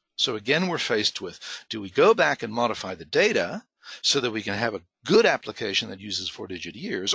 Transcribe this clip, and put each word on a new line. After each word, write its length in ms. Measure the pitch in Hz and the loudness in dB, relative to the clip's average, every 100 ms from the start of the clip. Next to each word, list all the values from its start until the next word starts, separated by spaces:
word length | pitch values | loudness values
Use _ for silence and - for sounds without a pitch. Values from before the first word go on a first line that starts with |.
| _ - | _ -4
So 200 | - 110 | -2 -2
again, 300 | 104 151 185 | 0 2 2
we're 80 | 160 | -2
faced 460 | - 113 107 - | 0 2 2 -2
with, 180 | 95 - - - - | -10 -10 -12 -14 -10
do 100 | 110 | -8
we 80 | 98 | -2
go 240 | 135 180 | 4 6
back 300 | 226 156 139 | 6 4 2
and 100 | 110 | -2
modify 420 | 113 120 104 98 | 0 0 0 -6
the 120 | 90 82 | -10 -2
data 580 | 147 208 220 87 185 - _ - - | 2 2 2 0 -4 -12 _ -20 -4
so 180 | - 143 | 0 0
that 120 | 123 | 0
we 100 | 110 | -2
can 120 | 101 | -4
have 200 | 101 117 | 0 -2
a 80 | 98 - _ - | -2 -12 _ 4
good 180 | 214 | 6
application 640 | 202 135 - - 110 98 110 | 6 2 -4 -6 -2 -2 -4
that 120 | 95 | -10
uses 280 | 104 92 90 | -8 -6 -8
four-digit 460 | - 98 90 87 | -10 -10 -10 -10
years, 400 | 92 185 95 98 | -10 -6 -4 -2